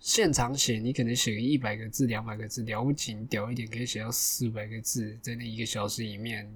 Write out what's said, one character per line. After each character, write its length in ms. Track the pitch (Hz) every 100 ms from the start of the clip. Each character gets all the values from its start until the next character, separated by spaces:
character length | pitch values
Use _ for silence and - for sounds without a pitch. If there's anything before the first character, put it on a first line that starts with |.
现 320 | - 226 175
场 240 | 127 120 139
写 220 | - 110
你 120 | 117
可 100 | 139
能 120 | 117
写 200 | 123 120
个 60 | 107
一 180 | 127 147
百 180 | 117 104
个 100 | 110
字、 180 | - 120
两 180 | 107
百 100 | 110 107
个 120 | 107
字， 140 | 123
了 200 | 110 107
不 80 | 135
起 200 | 147 -
你 140 | 107 113
屌 260 | 104 110
一 20 |
点， 140 | 120 110
可 100 | 117
以 60 |
写 160 | 123 110
到 100 | 113
四 380 | - - - 117
五 40 |
百 140 | 110 107
个 140 | 113
字， 380 | - 123 107 113
在 140 | 120
那 100 | 117
一 140 | 117 110
个 80 | 110
小 200 | 110 104
时 160 | -
里 140 | 110 101
面， 340 | 117 107 104